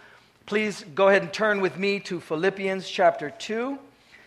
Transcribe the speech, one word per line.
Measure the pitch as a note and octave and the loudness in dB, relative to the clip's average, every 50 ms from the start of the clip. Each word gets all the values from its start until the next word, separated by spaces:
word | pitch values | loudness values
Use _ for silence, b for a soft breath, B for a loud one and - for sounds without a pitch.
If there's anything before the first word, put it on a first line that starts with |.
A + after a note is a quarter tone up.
| B B B B B B B B _ | B B B B B B B B _
please | - G3+ G#3+ G#3+ G#3+ F#3+ - - F3 C#3 | -2 -2 0 0 0 -4 -6 -12 -10 0
go | D#3+ G3 | 4 6
ahead | G3 G3 F#3+ | 6 6 6
and | F3 E3 | 4 0
turn | C#3+ - G#3+ G#3+ G#3 G3 | -4 -2 0 0 2 2
with | F#3+ F3+ C3+ E3 | 0 -2 -2 -2
me | F#3+ G3+ G3+ G3+ | -2 -2 -2 -2
to | G3 - F#3 E3 | -4 -8 -10 -10
Philippians | - - E3 D3+ E3+ G3 F#3+ G3 G3 G3 F#3+ F#3+ F#3 - | -6 -6 -4 0 0 0 -2 0 -4 -4 -4 -4 -6 -8
chapter | - - F#3 E3+ E3 - D#3 D3 | 0 4 4 4 4 2 -8 -10
two. | - - - - G#3+ A3+ A#3+ C4+ C#4 C4+ - b b b b b b b b | -10 -12 -10 -6 -6 -4 -4 -6 -6 -10 -12 b b b b b b b b